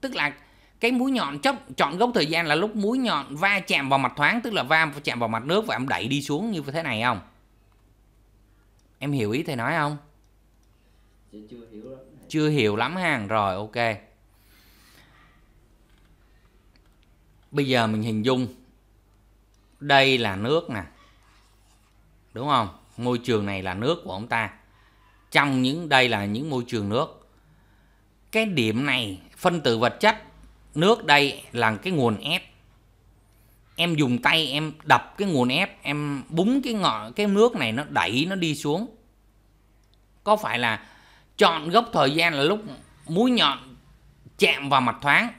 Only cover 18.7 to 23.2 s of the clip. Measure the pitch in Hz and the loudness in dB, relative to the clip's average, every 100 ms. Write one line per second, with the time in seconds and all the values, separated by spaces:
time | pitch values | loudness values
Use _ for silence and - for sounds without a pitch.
18.7 | _ _ _ _ _ _ _ _ _ _ | _ _ _ _ _ _ _ _ _ _
19.7 | _ 143 139 135 131 110 95 113 156 170 | _ 4 6 6 4 0 -2 0 -2 -2
20.7 | 113 85 _ _ _ _ _ _ _ _ | -10 -10 _ _ _ _ _ _ _ _
21.7 | _ _ _ _ _ _ 110 139 135 104 | _ _ _ _ _ _ -8 0 2 0
22.7 | - _ - 120 123 | -6 _ -6 -2 -2